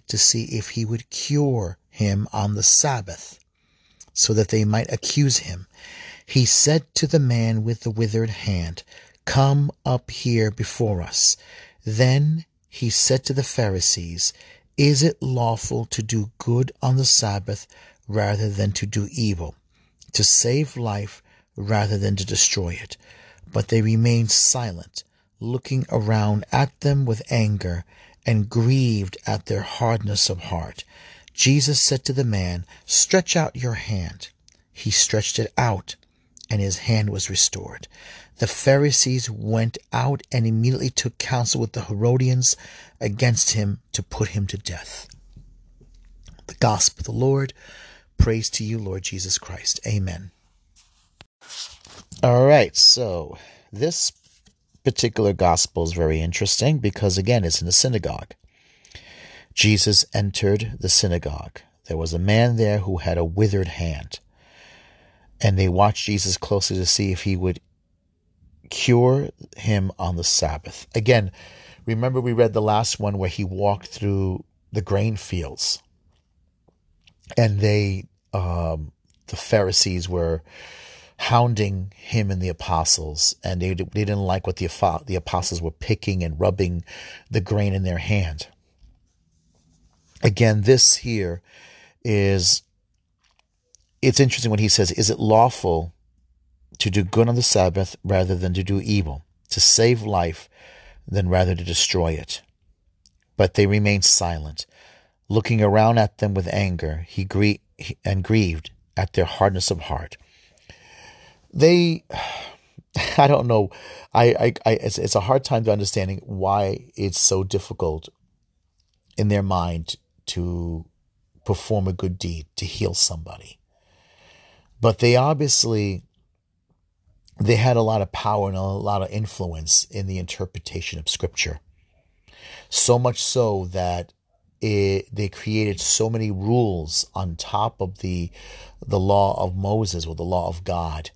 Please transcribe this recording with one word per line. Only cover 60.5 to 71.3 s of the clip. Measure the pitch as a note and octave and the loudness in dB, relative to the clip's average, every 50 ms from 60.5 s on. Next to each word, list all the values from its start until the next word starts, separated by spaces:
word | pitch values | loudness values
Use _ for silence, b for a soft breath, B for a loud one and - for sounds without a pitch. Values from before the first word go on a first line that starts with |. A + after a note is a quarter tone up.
| G2+ G2+ A2 G#2+ - - | 2 0 -2 -4 -8 -4
the | - F2+ | 0 2
synagogue. | - - - F#2 F2 E2+ - C#2+ D2 D2+ - - - - - _ _ _ _ | 2 2 2 2 0 -2 -2 -6 -8 -10 -12 -16 -18 -20 -20 _ _ _ _
There | - E2 | -8 -6
was | D#2+ E2 D#2+ E2 | -4 -4 -4 -2
a | E2+ | -2
man | F2+ G2+ G#2+ A2+ A#2+ B2 A#2 | 2 4 4 4 4 4 4
there | A2+ A2 G#2 G#2 G#2 | 2 2 2 2 0
who | F2+ G2 F#2 | 0 -2 -4
had | E2 - E2+ F2 | -2 -2 -2 0
a | E2+ E2 | 0 -2
withered | E2 F2 G2+ A2 G2+ G2+ G2 F2+ | 0 0 2 2 2 2 0 -2
hand, | E2 - - E2+ E2 D2+ C#2 C2 - - - _ _ b b b b b b b b b b b b b b b b b b b b b - | -4 -4 -6 -6 -6 -6 -8 -10 -12 -16 -18 _ _ b b b b b b b b b b b b b b b b b b b b b -2
and | - G#2+ F#2+ F#2+ | 0 2 2 4
they | F#2+ | 2
watched | F#2 F2 F#2 G2+ G#2 G2+ - - | 2 4 4 4 4 2 0 -4
Jesus | G#2 G#2 G2 G2 G2 F2+ | -2 -2 0 0 -2 -2
closely | - - - G#2 G2 - - F#2+ | -4 -2 -2 -2 0 0 -2 -2
to | F#2 F#2 | -2 0
see | - - - G2+ F#2+ | 0 0 0 0 -2
if | F#2 - - | -2 -2 -2
he | G2 F#2+ | -2 -2
would | F2+ F#2 F#2 F2 - _ _ _ _ _ _ _ _ _ _ _ _ _ _ _ _ _ _ _ _ - - | 0 -2 -2 -4 -4 _ _ _ _ _ _ _ _ _ _ _ _ _ _ _ _ _ _ _ _ -16 -12
cure | - - - B2+ A#2+ A#2+ B2 B2+ C3 C#3+ C#3+ - - - - - - | -8 -2 2 4 4 6 6 4 2 0 -2 -6 -10 -16 -20 -20 -14
him | - - A2 G#2 G2 F#2+ F#2+ - - | -6 -2 0 0 0 0 -2 -4 -6
on | F2+ F2 F2 | -6 -4 -4
the | E2+ E2 | -2 -2
Sabbath. | - - - E2 D2+ D2 D#2 - - - - - - - | -2 0 0 0 -2 -4 -6 -10 -14 -18 -18 -12 -6 -4
Again, | A#2 G#2 B2 B2 A2+ G2+ F2+ | 0 2 4 4 4 2 -2